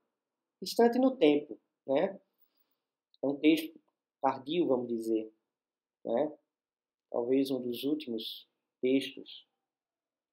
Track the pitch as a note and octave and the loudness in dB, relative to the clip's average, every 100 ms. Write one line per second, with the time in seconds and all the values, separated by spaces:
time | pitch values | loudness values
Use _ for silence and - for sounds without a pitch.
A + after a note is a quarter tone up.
0 | _ _ _ _ _ - F#3 - A#3 A#3+ | _ _ _ _ _ -14 -4 4 4 6
1 | C4 B3+ D3+ D3 - - _ _ - C#3 | 2 4 4 4 0 -14 _ _ -2 0
2 | G3 F#3+ _ _ _ _ _ _ _ _ | 0 -4 _ _ _ _ _ _ _ _
3 | _ _ C3 C#3+ D3+ D#3 - - _ _ | _ _ -4 2 4 4 0 -12 _ _
4 | _ _ C3+ B2 C3 E3+ C3+ B2 A#2+ A#2 | _ _ -2 -2 -4 -2 0 0 -2 -4
5 | A2+ A2 A2 _ _ _ _ _ _ _ | -2 -4 -4 _ _ _ _ _ _ _
6 | A#2 A#2 D3+ - _ _ _ _ _ _ | -4 -2 -2 -6 _ _ _ _ _ _
7 | - - A#2+ C3+ C3+ B2+ B2 A#2 C#3 D3+ | -8 -4 0 2 2 -2 -4 -6 -4 -4
8 | B2 A2+ - - - _ _ _ B2+ C3 | -4 -8 -8 -14 -18 _ _ _ 0 2
9 | - - - - - _ _ _ _ _ | 0 -10 -18 -20 -20 _ _ _ _ _
10 | _ _ _ | _ _ _